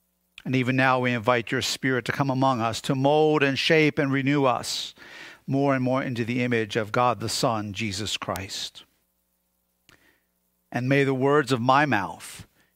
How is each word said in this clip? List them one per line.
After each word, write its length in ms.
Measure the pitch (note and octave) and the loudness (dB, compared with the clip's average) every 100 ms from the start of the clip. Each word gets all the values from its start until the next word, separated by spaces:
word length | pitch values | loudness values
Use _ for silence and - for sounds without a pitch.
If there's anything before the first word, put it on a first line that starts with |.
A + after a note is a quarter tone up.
| _ _ _ - - | _ _ _ -14 -4
And 100 | C3 | 0
even 180 | B2 | 0
now 260 | C3 C3 C3 | 2 2 2
we 120 | B2 | 0
invite 400 | B2 G#2+ B2 A#2 | 0 0 0 0
your 80 | C3+ | -4
Spirit 460 | G#2 - C3 B2+ A#2 | -4 -4 -2 -2 -2
to 60 | |
come 180 | - C#3 | -2 -2
among 320 | C3 C3+ B2+ | 2 2 2
us, 180 | A2+ A2 | -2 -4
to 140 | - | -4
mold 480 | C#3 C3+ D3+ D#3 D3+ | 0 2 4 4 4
and 160 | C#3+ C3 | 2 0
shape 400 | - E3 D3+ C#3+ | 2 4 4 2
and 120 | C#3 | 0
renew 360 | C3+ C3 D3 C3+ | 0 0 2 2
us 480 | A#2 - - - - - - - - - | 0 -4 -8 -8 -14 -20 -20 -20 -16 -4
more 280 | C3+ C#3 | 0 2
and 100 | C3+ | 0
more 180 | B2+ C3 | 0 -2
into 220 | C#3+ A#2+ | -2 -4
the 180 | A2+ B2 | -4 -2
image 340 | B2 A#2 A2 A#2+ | 0 -2 -2 -4
of 140 | G#2 | -2
God 300 | G#2 B2 A2 | 0 0 0
the 80 | A2 | -4
Son, 460 | - C#3 A2+ G#2 | -2 0 -2 -4
Jesus 420 | G2 A2+ F#2+ G#2 - | -6 -6 -6 -6 -6
Christ. 680 | - F#2+ F#2+ - - - - _ _ _ _ _ _ _ _ _ _ _ _ _ _ _ _ _ _ | -6 -6 -8 -10 -12 -14 -20 _ _ _ _ _ _ _ _ _ _ _ _ _ _ _ _ _ _
And 160 | B2 B2+ | -4 0
may 160 | C#3 | 2
the 80 | C#3 | 2
words 400 | C3 C3+ C#3+ B2 | 2 4 4 2
of 80 | C3 | 2
my 240 | A#2+ C3 | 4 4
mouth 640 | D3+ A2 F2+ - - - - _ _ | 4 2 -2 -8 -16 -18 -20 _ _